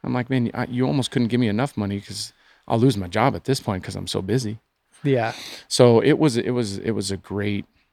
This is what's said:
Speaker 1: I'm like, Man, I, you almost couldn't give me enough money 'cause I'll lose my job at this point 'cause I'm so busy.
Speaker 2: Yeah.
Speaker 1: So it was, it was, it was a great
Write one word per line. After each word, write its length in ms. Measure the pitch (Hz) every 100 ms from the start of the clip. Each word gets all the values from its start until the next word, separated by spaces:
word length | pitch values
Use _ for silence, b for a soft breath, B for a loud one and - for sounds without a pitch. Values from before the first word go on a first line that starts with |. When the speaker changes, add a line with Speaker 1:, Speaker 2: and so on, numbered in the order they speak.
Speaker 1:
I'm 100 | 139
like, 160 | 123 120
Man, 220 | 135 117
I, 120 | - 123
you 180 | 123 131
almost 240 | 147 117
couldn't 200 | 127 117
give 100 | 120
me 80 | 120
enough 280 | 104 135 -
money 240 | 101 101
'cause 320 | - 101 - b b b -
I'll 120 | 113
lose 180 | 127 104
my 100 | 90
job 280 | 101 131 85
at 100 | -
this 140 | 131
point 240 | - 95
'cause 120 | - 95
I'm 120 | 92
so 140 | 101
busy. 380 | 95 120 107 110 _ _ _ _
Speaker 2:
Yeah. 300 | 147 131 113 - B B B
Speaker 1:
So 320 | - 123 113
it 120 | 123 156
was, 180 | 151 117
it 140 | 110
was, 260 | 123 107 98
it 120 | 95
was 200 | 104 98
a 60 | 95
great 480 | - 98 104 101 - _ _